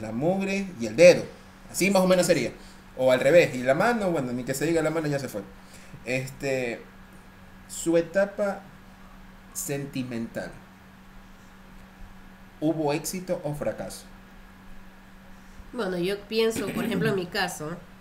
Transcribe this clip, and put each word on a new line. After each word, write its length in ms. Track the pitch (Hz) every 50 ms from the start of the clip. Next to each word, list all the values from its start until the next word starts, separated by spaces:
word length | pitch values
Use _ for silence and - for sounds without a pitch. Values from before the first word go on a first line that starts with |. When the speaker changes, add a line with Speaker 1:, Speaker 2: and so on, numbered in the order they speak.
Speaker 1:
la 100 | 110 110
mugre 560 | 110 120 143 170 190 196 196 196 196 196 196 185 175 117
y 60 | 117
el 100 | 110 107
dedo. 260 | 127 170 180 156 113 - - - - - - - - - -
Así 180 | - - 175 196
más 120 | 196 190 185
o 40 |
menos 180 | - 277 - 175
sería. 260 | 180 170 143 117 107 - - - - - - - - -
O 160 | 127 127 127 127
al 80 | 127
revés, 340 | 127 135 165 175 151 - 131
y 80 | 127 123
la 100 | 127 139
mano, 380 | 160 202 233 240 226 202 185
bueno, 220 | 170 151 131 123 120
ni 100 | 127 120
que 100 | 135 131
se 120 | - 147
diga 160 | 165 170 160
la 80 | 156 156
mano, 180 | 156 165 156
ya 100 | 147 143
se 120 | 135 135 120
fue. 140 | - 104 98 - - - - - - - - - - - -
Este, 760 | 117 127 131 131 131 - - 143 - 131 131 123 117 110 - - - - - - - - - - - - - - - - - - -
su 260 | - - - 165 165
etapa 640 | 170 165 - - 196 196 196 - - 208 196 190 - - - - - - - - - - - - - - - - - - - -
sentimental, 1000 | - - - 143 139 139 - - 135 123 123 123 113 117 113 - - 92 87 - - - - - - - - - - - - - - - - - - - - - - - - - - - - - - - - - - - - - - - - - -
¿hubo 320 | 151 156 165 160 156 143 147
éxito 480 | 156 156 - - 185 180 - 175 - -
o 100 | 147 147
fracaso? 500 | - - 110 104 - 98 92 - - - - - - - - - - - - - - - - - - - - - - - - - - - - - - - - - - - - -
Speaker 2:
Bueno, 240 | 247 208 185 180
yo 220 | 175 175 190 202 202 -
pienso, 400 | - 220 220 226 226 226 - 214
por 160 | - 208 220 -
ejemplo, 240 | 233 202 185 214 220
en 60 | 202
mi 100 | 190 180
caso, 440 | - - 208 185 175 - - 151 151 175 - - - - -